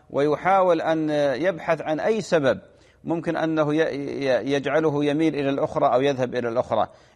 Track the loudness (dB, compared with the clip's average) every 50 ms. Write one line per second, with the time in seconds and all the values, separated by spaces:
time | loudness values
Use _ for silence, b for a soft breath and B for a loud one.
0 | b b -2 0 2 2 0 0 2 2 4 4 4 4 2 2 2 0 0 0
1 | -2 -2 0 0 0 0 0 0 -2 -2 -2 -2 -2 -2 -2 -2 -2 -4 -4 -2
2 | 0 -2 -2 -2 -2 0 0 2 2 2 0 0 -6 -14 b b b b b b
3 | -6 -4 -4 -4 -4 -4 -2 -2 -2 -2 0 0 0 0 2 0 0 0 -2 -6
4 | -8 -8 -6 -4 0 0 0 0 0 0 -2 -2 0 0 0 2 2 2 0 0
5 | 0 0 0 2 0 0 0 0 -2 -2 0 -2 -2 -2 0 0 2 2 4 4
6 | 2 2 0 0 -2 -2 -2 -4 -4 0 -2 -2 -2 0 0 0 0 -2 B B
7 | B B B